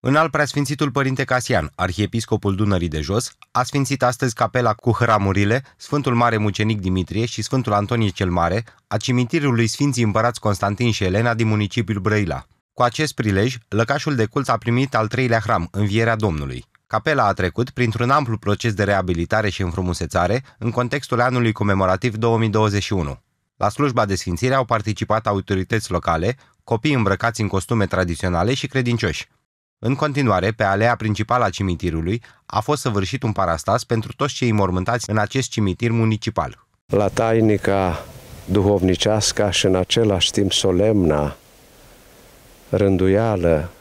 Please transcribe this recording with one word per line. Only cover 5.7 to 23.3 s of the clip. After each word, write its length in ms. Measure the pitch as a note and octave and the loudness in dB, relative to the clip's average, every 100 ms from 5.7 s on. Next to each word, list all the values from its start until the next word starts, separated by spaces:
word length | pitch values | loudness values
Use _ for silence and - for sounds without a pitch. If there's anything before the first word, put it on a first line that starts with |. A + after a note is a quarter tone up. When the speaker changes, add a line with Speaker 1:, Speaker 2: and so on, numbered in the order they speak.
| _ | _
Speaker 1:
Sfântul 380 | - D3 C#3 | -4 -2 0
Mare 220 | A#2 A#2+ A2 | 2 2 2
Mucenic 440 | G#2+ G2 G#2+ A2 | 0 0 -2 0
Dimitrie 440 | F#2 F#2 F2 G2 | 0 -2 -2 -4
și 180 | A#2 - | -4 -6
Sfântul 300 | G#2+ C3 A#2 | -2 -2 2
Antonie 360 | G2+ G2+ A#2+ G#2+ | 0 0 0 0
cel 220 | - F#2+ | 0 0
Mare 340 | F2 E2+ G2 A#2 _ _ | 2 0 0 -4 _ _
a 100 | A2 | -4
cimitirului 680 | - B2 B2 E3 C#3+ A#2 A#2 | 0 0 0 0 0 2 0
Sfinții 360 | - C#3+ B2 | 0 0 2
Împărați 380 | A2+ G2+ A#2 A2+ | 0 2 0 0
Constantin 520 | G#2+ G2+ G2+ G#2 A#2+ | -2 0 -2 0 0
și 120 | G#2+ | 0
Elena 300 | F#2+ F#2+ A#2 | 0 2 0
din 120 | A2+ A2+ | 0 0
municipiul 520 | G#2+ G#2 - G#2 G2+ | 0 0 -2 -4 -2
Brăila. 480 | F#2+ G#2 F#2 C#2 - _ _ | 0 0 0 -4 -12 _ _
Cu 100 | - | -2
acest 320 | B2 A#2 D#3 | -2 0 -4
prilej, 420 | - G#2+ G2 A2+ B2 _ | -2 0 2 0 -4 _
lăcașul 460 | G#2 A#2 C#3 D#3 | -2 0 0 -2
de 100 | C3+ | 0
cult 240 | A2 D3 C3+ | 0 -2 -2
a 80 | A#2 | -2
primit 380 | A#2 A#2+ C3+ | 0 0 0
al 120 | A#2 A2 | 0 -2
treilea 320 | - B2+ A2+ | 0 2 0
hram, 300 | A2 G#2+ E2+ | 2 -2 -2
Învierea 460 | G2 G#2 G#2+ A2+ A2 | -2 0 2 2 2
Domnului. 480 | G#2+ D#2 C#2 B1 - _ _ | 0 0 -4 -8 -14 _ _
Capela 400 | A2+ D#3+ C#3+ G#2+ | -4 0 2 2
a 60 | |
trecut 380 | F#2+ F#2 - B2 | 2 -2 -2 -4
printr-un 400 | - B2 A2 A#2+ | 0 -2 0 2
amplu 280 | C#3+ B2+ A2 | 2 0 -4
proces 360 | G2+ G#2 A#2+ | -2 -2 -2
de 100 | G2+ | 0
reabilitare 640 | G2+ G2 F#2 E2+ E2+ A2 G#2+ | 2 2 0 -2 0 0 0
și 140 | - | -2
înfrumusețare 840 | F#2 D#2+ F2+ E2+ E2 - F2 A#2 C3+ _ | -4 -2 -2 -2 -2 0 0 0 -4 _
în 120 | A2 | -4
contextul 500 | A#2 B2 C#3+ - A#2+ | -2 -2 -4 -4 0
anului 320 | B2 B2 A#2 | 2 2 0
comemorativ 640 | G#2 G#2 G2 F#2+ F#2 B2+ G#2+ | 0 0 2 2 2 -2 0
două 220 | A#2 A2+ | 0 2
mii 100 | A2+ | 2
douăzeci 340 | G#2+ G#2+ G2+ | 2 2 0
și 100 | - | -2
unu. 260 | G2 D2 C2+ _ | -2 -4 -8 _